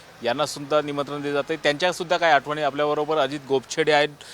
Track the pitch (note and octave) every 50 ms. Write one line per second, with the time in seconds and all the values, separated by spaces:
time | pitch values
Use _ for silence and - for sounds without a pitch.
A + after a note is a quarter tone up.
0 | - - - - A#2 A#2 B2+ C#3+ D3 - - C#3+ C#3+ C#3 D3+ D3+ D3 D3 C#3+ C#3+
1 | C#3+ A#2+ D3 D3 C#3+ C#3+ C#3+ C#3+ C3+ - D#3+ D3+ - D3 D3 C#3+ F3+ F3+ E3 -
2 | F3+ D#3+ F3+ E3+ E3+ E3 D3 C#3 C3 D3 D3 D#3 D3+ C#3 C3+ C#3+ D3 D3 D3 D3+
3 | D3+ D3 D#3 D#3 C3+ C3 D3 D3 C#3 C3+ C3+ C3 - - - E3 D#3 D3+ D3+ D3
4 | D3+ D3 C#3+ - - -